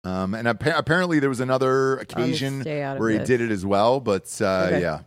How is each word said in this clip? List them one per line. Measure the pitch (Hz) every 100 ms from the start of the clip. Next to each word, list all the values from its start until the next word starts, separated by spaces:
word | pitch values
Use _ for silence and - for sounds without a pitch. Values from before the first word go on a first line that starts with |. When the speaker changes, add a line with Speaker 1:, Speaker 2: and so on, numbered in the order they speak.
Speaker 1:
Um, | 90 92 95
and | 110 117
appa-, | 113 151 160
apparently | 135 170 180 156
there | 139
was | 123
another | 127 131 131 131 135 131
Speaker 2:
I'm |
gonna | 107 -
Speaker 1:
occasion | 123 127 135 135
Speaker 2:
stay | 131 147
out | 139 135
of |
Speaker 1:
where | 113
he | 107
Speaker 2:
this. | -
Speaker 1:
did | 123
it | 117
as | 104
well, | 98 98 113 135
but, | 113 95 - -
uh, | 101 95 92
Speaker 2:
Okay. | 90
Speaker 1:
yeah. | 87 76